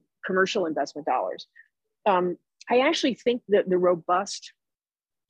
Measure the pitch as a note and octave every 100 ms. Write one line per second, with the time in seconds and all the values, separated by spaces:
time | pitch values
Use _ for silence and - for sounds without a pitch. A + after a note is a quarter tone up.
0 | _ _ - F#3 F#3+ A3 E3 D3+ D3 D3
1 | - B2 F#2 - - _ _ _ _ _
2 | G#3+ F#3 F3+ - _ _ - B3 C#4+ D#4+
3 | C#4 G#3 B3 A#3+ - G3 F#3 F3+ F3+ F3
4 | F3 F3+ G3+ - - _ _ _ _ _
5 | _ _